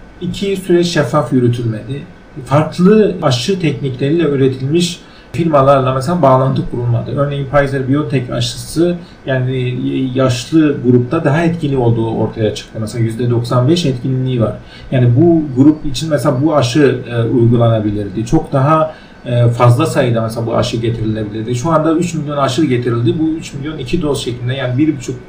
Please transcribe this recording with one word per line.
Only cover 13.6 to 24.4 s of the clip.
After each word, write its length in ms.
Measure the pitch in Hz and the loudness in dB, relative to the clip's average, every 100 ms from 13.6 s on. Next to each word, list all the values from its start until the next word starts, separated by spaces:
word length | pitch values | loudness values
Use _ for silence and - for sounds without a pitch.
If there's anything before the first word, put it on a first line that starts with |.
| 127 | 2
beş 180 | 175 156 | 2 0
etkinliği 540 | 127 135 131 127 127 | -2 -4 -2 -2 0
var. 160 | 107 - - - - | -2 -4 -14 -18 -4
Yani 180 | 127 120 120 | 2 4 4
bu 260 | 170 165 147 123 | 4 4 0 4
grup 300 | 143 151 147 | 4 4 -2
için 240 | 123 160 | -4 -2
mesela 320 | 143 143 131 | 0 0 0
bu 140 | 151 151 | 2 2
aşı, 420 | 123 156 135 123 - | 2 4 2 2 -4
e, 120 | 120 | -2
uygulanabilirdi. 1040 | 120 131 117 120 117 113 104 104 101 98 110 | 0 2 4 4 2 2 0 -4 -6 -6 0
Çok 260 | 156 - | 0 0
daha, 420 | 139 139 160 156 - - - 131 | 0 2 2 0 -6 -20 -16 -4
e, 220 | 120 117 | 0 2
fazla 380 | 117 120 120 160 | 4 4 4 2
sayıda 360 | 151 123 113 | 0 0 0
mesela 240 | 113 117 113 | -2 -4 -4
bu 100 | 117 | -2
aşı 200 | 110 113 | -2 -2
getirilebilirdi. 800 | 113 113 110 110 104 110 113 | -4 -2 -4 -4 -6 -6 -6
Şu 160 | 123 156 | -4 0
anda 240 | 156 156 | 0 2
üç 200 | 160 175 | 0 -2
milyon 220 | 156 143 143 | -4 -4 -2
aşı 280 | 135 147 | -2 0
getirildi. 500 | 151 123 123 117 131 170 | 0 0 0 0 0 0
Bu 100 | 160 | -2
üç 260 | 160 - | -4 -8
milyon 240 | 139 147 151 | -10 -10 -10
iki 240 | 131 165 | -6 -4
doz 220 | 147 131 | -2 -4
şeklinde 300 | 131 117 | -4 -6